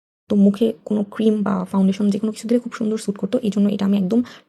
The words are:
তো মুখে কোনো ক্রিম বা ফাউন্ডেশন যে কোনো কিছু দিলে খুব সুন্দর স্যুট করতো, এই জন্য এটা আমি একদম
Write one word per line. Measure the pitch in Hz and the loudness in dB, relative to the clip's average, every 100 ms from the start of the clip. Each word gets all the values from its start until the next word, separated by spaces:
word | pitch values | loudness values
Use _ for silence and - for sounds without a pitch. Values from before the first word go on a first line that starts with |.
| _ _ - | _ _ -2
তো | 208 | 4
মুখে | 202 202 226 - | 4 4 0 -2
কোনো | - 208 202 | -4 -4 -4
ক্রিম | - 220 214 | 0 0 2
বা | 196 190 | -2 -2
ফাউন্ডেশন | 185 190 190 190 208 | -2 2 2 2 0
যে | 202 | 0
কোনো | 214 | -2
কিছু | 208 220 | -6 -2
দিলে | 240 | 0
খুব | 233 | -2
সুন্দর | - 220 220 | -4 -4 -2
স্যুট | - 196 | -4 -6
করতো, | 190 254 | -4 -2
এই | 214 | -2
জন্য | 202 202 | 2 2
এটা | 202 | 2
আমি | 196 202 | 0 0
একদম | 185 233 240 - | 2 0 -2 -8